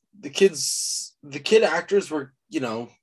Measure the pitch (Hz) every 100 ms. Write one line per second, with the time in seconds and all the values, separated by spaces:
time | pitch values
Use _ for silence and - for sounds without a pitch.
0 | _ - 143 - 196 147 135 - - -
1 | - _ 147 143 139 220 202 165 170 202
2 | 180 151 139 _ _ 160 127 110 120 _